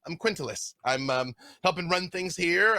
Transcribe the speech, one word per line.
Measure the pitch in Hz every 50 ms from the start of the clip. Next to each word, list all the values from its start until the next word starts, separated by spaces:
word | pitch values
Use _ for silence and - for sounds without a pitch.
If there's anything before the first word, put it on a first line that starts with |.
| -
I'm | - 170
Quintilis. | 165 - 226 208 - 147 120 104 - - - - _ -
I'm, | 123 131 131 135 135
um, | 131 127 127 127 120 - - - - _
helping | - 185 180 170 180 165
run | 180 180 185 180
things | - 185 185 180 160
here. | - 180 170 175 185 202 220 226